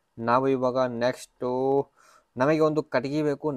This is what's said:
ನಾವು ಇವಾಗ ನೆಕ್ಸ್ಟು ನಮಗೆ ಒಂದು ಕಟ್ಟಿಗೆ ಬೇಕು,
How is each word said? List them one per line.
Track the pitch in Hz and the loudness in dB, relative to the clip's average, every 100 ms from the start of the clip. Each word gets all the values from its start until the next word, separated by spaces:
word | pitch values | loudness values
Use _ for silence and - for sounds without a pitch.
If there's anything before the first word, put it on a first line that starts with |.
| _ - | _ -6
ನಾವು | 117 123 135 | 0 2 2
ಇವಾಗ | 131 127 127 | 2 0 0
ನೆಕ್ಸ್ಟು | 127 117 120 123 - - 123 127 135 139 139 _ _ _ _ 117 | -2 0 -2 -2 -12 -8 -4 -2 0 0 -2 _ _ _ _ -2
ನಮಗೆ | 135 156 | 0 2
ಒಂದು | 156 151 | 2 0
ಕಟ್ಟಿಗೆ | - 131 131 - | -2 -2 -2 -2
ಬೇಕು, | 151 139 151 | -2 -2 -4